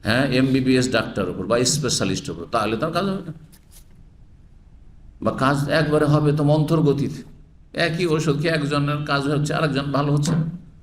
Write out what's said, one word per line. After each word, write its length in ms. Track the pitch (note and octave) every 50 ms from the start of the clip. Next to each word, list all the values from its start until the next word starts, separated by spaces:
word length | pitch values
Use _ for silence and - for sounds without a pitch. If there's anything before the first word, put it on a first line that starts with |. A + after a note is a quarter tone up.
| -
হ্যাঁ, 240 | G2+ A2 B2 C#3 C#3
এমবিবিএস 640 | B2 B2+ C3 C3+ B2+ C3+ B2+ B2+ C3 B2+ B2 B2
ডাক্তারের 380 | G#2+ A2+ A2 - - A2 F#2+ F2+
উপর 160 | F2+ F#2 F#2
বা 200 | F#2 A2+ A#2+ B2+
স্পেশালিস্টের 640 | B2+ - D3 D3+ A#2+ - - A2 F#2+ F#2+ F#2 - -
উপর, 140 | E2+ E2 E2+ D#2+
তাহলে 260 | - A#2 G#2+ G#2 A2+ A2
তার 140 | D3+ E3
কাজ 140 | E3 E3+ G3
হবে 160 | G3 F#3+ G3 F3+
না, 80 | E3+ D3+ - - - - - - - - - - - - - - - - - - - - - - - - - - - - - - - - - - - - -
বা 100 | - A2
কাজ 380 | - G#2+ C3 C3 C#3+ C#3+ C#3+ -
একবারে 360 | - D#3+ D#3 D3 D3+ D3+ D3+
হবে 260 | C#3 D3 D3+ D3 D3
তো 120 | D3 D3+ D3
মন্থর 380 | C#3+ D3+ D#3 D3+ D3 E3 D#3+
গতিতে। 420 | C#3+ C#3+ C#3 C#3+ - A2 - - - - - - - - - - - - - -
একই 260 | E3 E3 D#3 E3+ F3+
ওষুধ 360 | E3+ D#3 D#3 D3 D#3+ C#3 C#3+
খেয়ে 120 | D3+ E3+ E3
একজনের 520 | D#3 C#3+ C#3 D3 C#3+ C#3+ C#3+ D3 D3 D3
কাজ 160 | D3 C#3+ C#3
হচ্ছে, 320 | C#3 C#3 D3+ C#3+ D3+ D3+ D3+
আরেকজন 380 | D3 D#3+ D3 B2+ C#3+ C#3+ C#3+
ভালো 220 | C#3 C#3 C#3+ D3 C#3+
হচ্ছে 180 | D3+ D3 -
না 120 | D#3+ E3+ - - - - - - - -